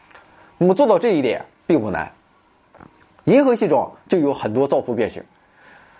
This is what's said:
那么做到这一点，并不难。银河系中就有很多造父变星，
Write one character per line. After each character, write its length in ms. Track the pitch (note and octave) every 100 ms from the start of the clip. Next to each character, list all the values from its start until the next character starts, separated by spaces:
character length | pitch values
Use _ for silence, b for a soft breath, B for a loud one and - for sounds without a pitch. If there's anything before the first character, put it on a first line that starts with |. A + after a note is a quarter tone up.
| b b b b b b
那 100 | F3
么 80 | F#3+
做 100 | C4+
到 140 | F3+
这 160 | A3+ E3
一 60 |
点， 220 | B2 F#2 - _ -
并 100 | D#3
不 120 | G#2+
难。 200 | D#2+ D2 _ _ _ _ _ _ - - _ _ _ -
银 200 | B3 C#4
河 100 | A#3
系 120 | G3
中 240 | C3+ F#2 - -
就 100 | F#3
有 160 | C#3+
很 180 | B2+ G#2+
多 160 | A2+ C#3
造 140 | D3
父 140 | A#2+ A#2
变 120 | G#2
星， 140 | - - _ b b b b b b